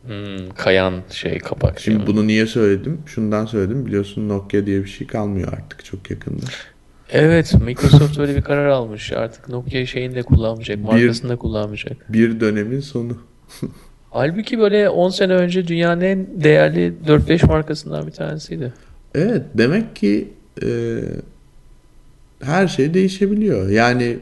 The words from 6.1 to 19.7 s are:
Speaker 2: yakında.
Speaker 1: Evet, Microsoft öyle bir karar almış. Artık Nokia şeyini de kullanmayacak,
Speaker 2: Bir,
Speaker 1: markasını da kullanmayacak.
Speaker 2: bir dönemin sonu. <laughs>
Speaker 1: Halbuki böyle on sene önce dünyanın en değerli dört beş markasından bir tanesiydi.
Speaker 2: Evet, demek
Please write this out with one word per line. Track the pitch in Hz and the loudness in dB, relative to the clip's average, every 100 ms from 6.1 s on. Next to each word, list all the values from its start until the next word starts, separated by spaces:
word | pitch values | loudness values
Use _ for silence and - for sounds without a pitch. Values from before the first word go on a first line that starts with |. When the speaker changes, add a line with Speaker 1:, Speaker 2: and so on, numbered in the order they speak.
Speaker 2:
yakında. | 95 - - 127 - - _ _ _ - | -10 -8 -8 -8 -12 -18 _ _ _ -2
Speaker 1:
Evet, | 131 156 170 151 - | 4 6 4 4 2
Microsoft | 117 123 139 147 147 147 | 2 0 8 8 8 0
öyle | 147 139 | -2 -2
bir | |
karar | - 143 143 | 0 0 2
almış. | 135 113 107 - | 0 -2 -8 -6
Artık | - 113 - - | -6 -6 -8 -10
Nokia | 123 123 135 127 | -10 -6 -6 -4
şeyini | 127 127 | -6 -6
de | 127 | -6
kullanmayacak, | 120 - 113 113 117 104 | 4 4 4 -4 -6 -6
Speaker 2:
Bir, | |
Speaker 1:
markasını | 104 113 120 117 127 | 2 4 4 0 -4
da | 120 | -6
kullanmayacak. | 117 107 104 104 - 123 - | -4 -4 -6 -8 -10 -12 -2
Speaker 2:
bir | 110 117 113 | 2 2 2
dönemin | 110 107 104 131 | 0 0 -4 -6
sonu. | 139 123 120 120 - _ _ - | -6 -8 -8 -10 -14 _ _ -12
<laughs> | - - - - _ | -12 -12 -20 -20 _
Speaker 1:
Halbuki | 117 139 180 214 233 | -2 -2 -2 -4 0
böyle | 208 208 202 | 2 4 2
on | - 180 | 2 0
sene | 190 190 | 2 2
önce | 185 175 180 170 | 2 2 0 -2
dünyanın | 170 170 170 | 0 2 2
en | 185 196 185 190 | 0 -2 -4 2
değerli | 151 156 156 165 175 175 151 | 4 6 6 2 -2 -2 2
dört | 151 - | 4 4
beş | 165 | 4
markasından | - 156 151 147 147 151 156 | 4 4 -2 -8 -8 -8 -8
bir | |
tanesiydi. | - 156 156 - 165 127 - - - - | -8 -8 -8 -10 -8 -8 -10 -20 -20 -10
Speaker 2:
Evet, | 143 196 226 127 | -2 0 -2 -4
demek | 110 117 | 0 2